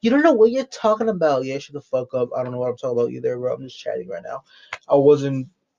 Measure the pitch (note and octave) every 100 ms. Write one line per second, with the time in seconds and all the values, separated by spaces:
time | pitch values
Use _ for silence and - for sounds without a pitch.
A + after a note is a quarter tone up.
0 | A3+ C4+ D#4+ B3+ A3 B3 B3+ - A3 G#3+
1 | A3+ F#3+ D#3+ C#3 C3 C3+ C3+ C#3+ - C3
2 | B2 C3 B2 B2 B2+ B2 B2 B2 C3+ A#2
3 | A#2+ B2+ B2+ B2 B2 B2 C3 - - -
4 | A#2 F2+ F#2+ B2+ _ _ - - _ C#3+
5 | C#3 C#3+ C#3 C3+ C3 _ _